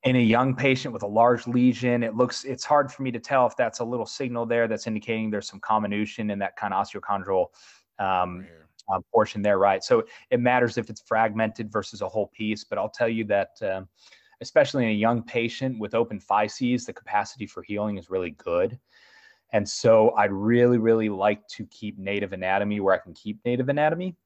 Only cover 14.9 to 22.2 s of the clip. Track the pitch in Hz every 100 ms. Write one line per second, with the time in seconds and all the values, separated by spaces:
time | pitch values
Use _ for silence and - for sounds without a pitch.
14.9 | 107 110 120 117 120 117 - 135 117 104
15.9 | 113 117 104 _ 101 107 - 123 123 120
16.9 | - - 104 98 - 107 - - 104 104
17.9 | 101 85 95 87 78 - 85 98 123 _
18.9 | _ _ _ _ _ _ 110 98 - 120
19.9 | 113 110 - 104 98 107 120 123 123 113
20.9 | 113 107 98 101 104 _ - 101 - 104
21.9 | 101 95 101